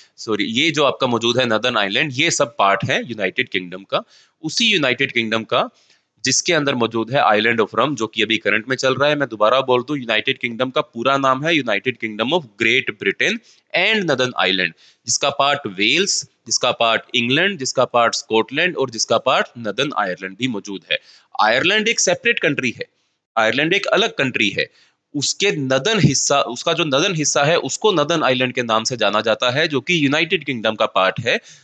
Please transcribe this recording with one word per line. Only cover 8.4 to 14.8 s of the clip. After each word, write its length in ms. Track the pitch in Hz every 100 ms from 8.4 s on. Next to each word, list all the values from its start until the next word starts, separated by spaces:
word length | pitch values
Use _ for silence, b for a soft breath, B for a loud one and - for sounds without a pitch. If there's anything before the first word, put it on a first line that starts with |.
| 104 104 110
में 80 | 127
चल 180 | 131
रहा 140 | 127 143
है। 60 |
मैं 140 | 147 131
दोबारा 320 | 110 107 131
बोल 220 | 131 123
दूं, 160 | 120 147
यूनाइटेड 400 | 117 110 123 127
किंगडम 320 | 123 113 131
का 100 | 156
पूरा 380 | 147 117 123 139
नाम 280 | 135 131 156
है 80 |
United 380 | 165 123 101 131 120
Kingdom 220 | 110 107 117
of 80 | 175
Great 540 | 127 - 113 127 - -
Britain 300 | 98 - 147 226 b b _ 165
and 180 | 196 220
Northern 340 | 180 131 127
Ireland, 400 | 117 92 95 87 b